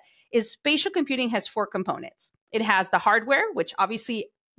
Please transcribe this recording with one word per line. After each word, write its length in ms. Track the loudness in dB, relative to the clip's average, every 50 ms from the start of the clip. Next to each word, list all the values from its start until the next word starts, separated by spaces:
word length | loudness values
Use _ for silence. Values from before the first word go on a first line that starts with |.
| -4 _ _ _ _ -2
is 180 | 0 0 0 -2
spatial 400 | -8 _ 0 0 0 2 0 0
computing 380 | 0 -2 -2 0 -2 -2 -2 0
has 180 | -2 -2 -4
four 200 | -4 -4 -4 -4
components. 640 | -2 -2 -4 -2 -4 -4 -6 -8 -14 _ -18 -20 -20 _ _ _ _
It 100 | -4 -2
has 260 | 2 4 4 4 2 2
the 100 | 2 2
hardware, 540 | 4 4 4 4 4 2 2 2 0 0
which 220 | -2 -2 -4 -2 0 0
obviously 520 | 0 0 0 -6 -6 -4 -6 -6 -6 -8 _ _ _ _ _